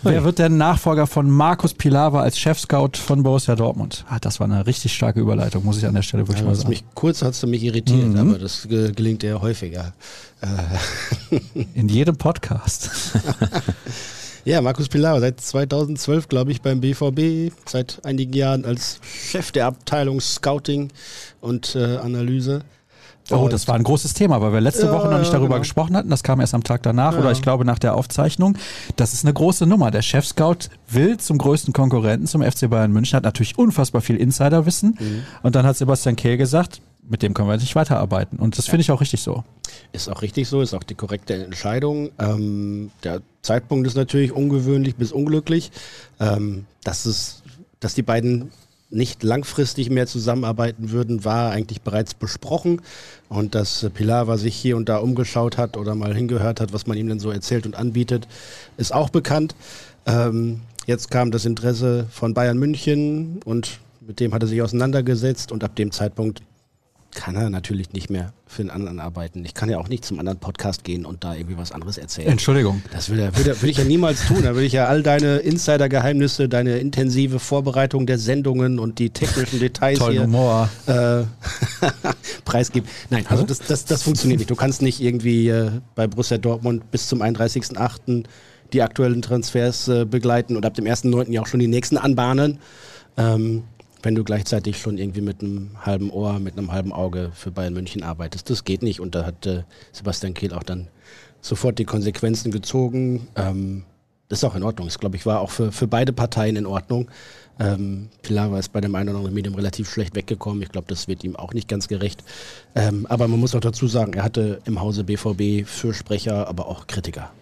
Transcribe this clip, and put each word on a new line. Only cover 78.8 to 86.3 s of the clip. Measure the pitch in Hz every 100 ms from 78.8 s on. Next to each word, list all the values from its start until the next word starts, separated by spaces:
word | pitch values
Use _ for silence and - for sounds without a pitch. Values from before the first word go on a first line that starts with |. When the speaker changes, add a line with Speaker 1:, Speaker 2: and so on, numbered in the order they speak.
| 113 110
Speaker 2:
die | 117
technischen | - 117 135 127 127
Details | 123 - 135 139
Speaker 1:
Tollen | 120
Speaker 2:
hier, | 110
Speaker 1:
Humor. | 113 117 127 113 110 - -
Speaker 2:
äh, | 123 120 120 113 117 - - - -
<laughs> | 180 - 143 - - -
preisgeben. | - 120 123 127 107 - -
Nein, | 120 98
also | 110
das, | 185 135
das, | - 147 -
das | 156
funktioniert | - 151 131 120
nicht. | 110
Du | 120
kannst | 135 131
nicht | 131 -
irgendwie, | 123 120 117 117 117
äh, | 113 110 113 123
bei | - 113
Borussia | 110 120